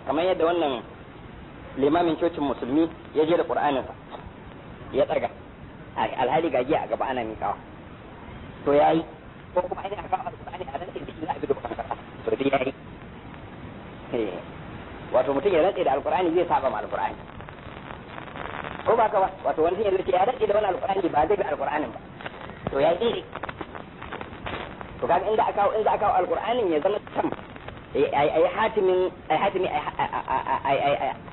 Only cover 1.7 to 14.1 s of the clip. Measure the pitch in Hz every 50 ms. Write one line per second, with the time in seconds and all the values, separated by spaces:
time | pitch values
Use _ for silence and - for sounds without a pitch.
1.7 | - 135 135 143 156 175 175 165 156 - 175 170 - 147 143 131 120 - 131 120
2.7 | 139 156 165 160 - - - - - 147 156 160 175 165 151 - 123 - - 147
3.7 | 139 127 110 - - - - - - - - - - - - - - - - -
4.7 | - - - - - 127 - - 160 139 120 - - - - - - - - -
5.7 | - - - - - 110 113 110 - 127 131 123 147 165 170 160 131 127 123 131
6.7 | 156 135 - 107 110 104 - 135 131 123 113 110 107 - - 101 98 - - -
7.7 | - - - - - - - - - - - - - - - - - - - 143
8.7 | 143 147 151 151 160 165 160 - - - - - - - - - - 180 180 180
9.7 | 190 175 - 196 202 180 165 156 185 175 - 175 156 - - - 165 185 175 151
10.7 | 131 143 175 185 - 165 - - - 165 156 170 - - 147 - 135 - - 120
11.7 | - - - - 113 - - - - - - 110 110 - 135 139 - - 127 131
12.7 | - - - - - - - - - - - - - - - - - - - -
13.7 | - - - - - - - -